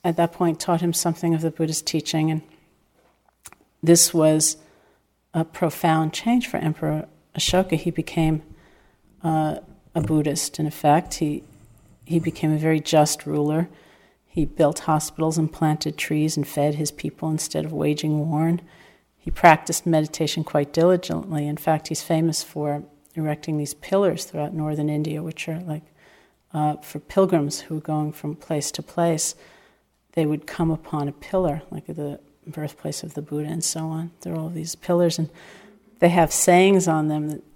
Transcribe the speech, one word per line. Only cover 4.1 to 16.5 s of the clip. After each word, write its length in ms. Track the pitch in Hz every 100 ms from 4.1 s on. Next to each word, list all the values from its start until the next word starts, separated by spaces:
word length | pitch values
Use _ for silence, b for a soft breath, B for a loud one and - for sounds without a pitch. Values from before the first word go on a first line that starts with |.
was 420 | 170 156 156 151 - b b b b _ _ _
a 100 | 160
profound 680 | 160 - 170 - 170 160 160
change 340 | - 226 247 240
for 80 | -
Emperor 500 | 160 156 156 156 - _ _ -
Ashoka. 380 | - 180 190
He 180 | 156 175
became, 520 | 160 160 - 160 151 - b b b b b b _
uh, 340 | 165 160 156 - - - _
a 60 | 165
Buddhist, 580 | 147 156 147 139 - -
in 80 | 151
effect. 500 | - 151 151 175 -
He, 280 | 151 147 - - - - _ _ -
he 120 | 165
became 360 | 170 - 156
a 40 | 156
very 220 | 160 160
just 460 | - 156 151 - 147
ruler. 420 | 147 147 156 175 b b b b b _
He 200 | 170 147
built 340 | - 147 151
hospitals 580 | - 156 - - 160 160
and 140 | 156
planted 460 | - 160 151 156 151
trees 400 | - 151 156 151
and 100 |
fed 280 | 139